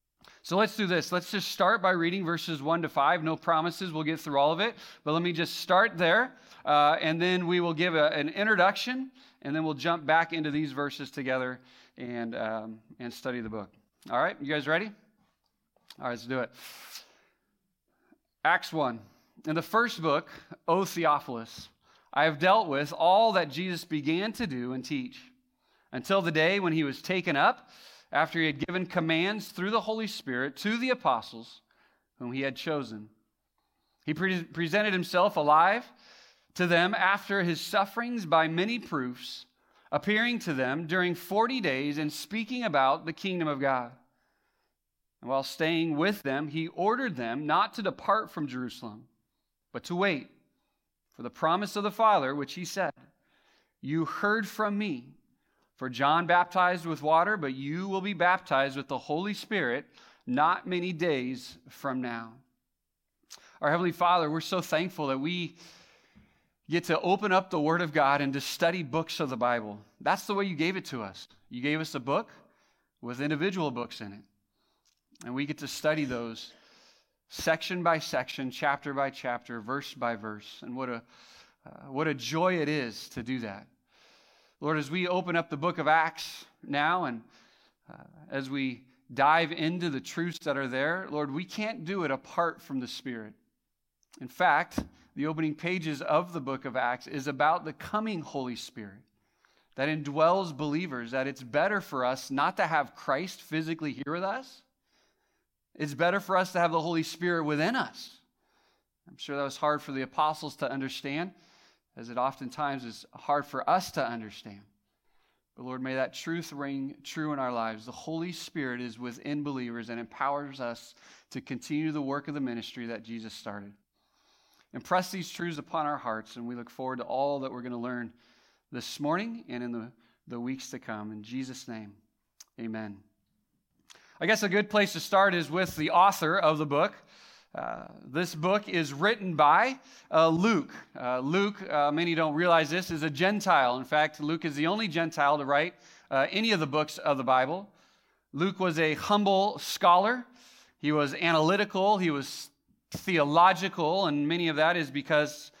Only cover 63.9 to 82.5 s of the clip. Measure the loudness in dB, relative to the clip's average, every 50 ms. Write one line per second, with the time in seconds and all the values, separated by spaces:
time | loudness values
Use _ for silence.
63.9 | 0 2 4 4 4 4 4 2 0 -2 -2 -2 -2 -2 0 0 0 0 0 -2
64.9 | -4 -4 -2 -2 -2 -2 -2 -2 -2 -4 -4 -6 -8 -14 -20 -20 -20 -20 -20 _
65.9 | _ _ _ _ _ -20 -20 _ _ _ _ _ _ _ _ -2 -2 0 0 0
66.9 | 0 2 2 2 2 2 2 2 2 2 2 0 0 0 2 2 2 2 0 0
67.9 | 2 4 4 4 4 4 2 0 -2 -4 -4 -6 -2 0 2 2 2 0 -4 -2
68.9 | -2 -2 -2 -4 -4 -4 -4 -4 -2 0 0 0 0 0 -2 -6 -10 -12 -16 _
69.9 | _ -4 0 0 0 0 -2 -2 -2 -2 -2 -2 -2 0 0 0 -2 -4 -6 -8
70.9 | -8 -8 -8 -8 -12 -14 -18 -20 _ _ _ -14 -8 -4 -2 -2 -2 -2 -4 -4
71.9 | -6 -6 -2 0 0 0 -2 -4 -10 -20 _ _ _ _ _ _ _ _ _ _
72.9 | _ _ -10 -8 -6 -4 -2 -2 0 0 0 0 0 0 -2 -2 -2 -4 -6 -8
73.9 | -10 -12 -12 -14 -14 -16 -20 _ _ _ _ _ _ _ _ _ _ _ _ _
74.9 | _ _ _ _ _ -16 -10 -6 -4 -4 -4 -4 -6 -8 -10 -10 -8 -2 0 0
75.9 | 0 0 -2 -2 -4 -4 -6 -8 -10 -12 -14 -18 -20 _ _ _ _ _ _ _
76.9 | _ _ _ _ _ _ _ _ -14 -4 0 0 0 0 -2 -4 -4 0 2 2
77.9 | 2 2 0 -2 -2 -2 -2 -4 -6 -6 -6 -6 -4 -2 0 0 0 0 -4 -4
78.9 | -2 -2 -2 -2 -4 -6 -6 -6 -6 -6 -8 -10 -12 -10 -6 -6 -6 -6 -6 -10
79.9 | -8 -4 -4 -4 -4 -4 -6 -10 -10 -12 -14 -18 -20 -16 -12 -10 -8 -8 -6 -6
80.9 | -6 -8 -10 _ -20 -20 -20 -20 -20 -20 -20 _ _ _ -20 -20 -20 -20 -16 -8
81.9 | -4 -2 -2 0 -2 -4 -4 -4 0 2 2 2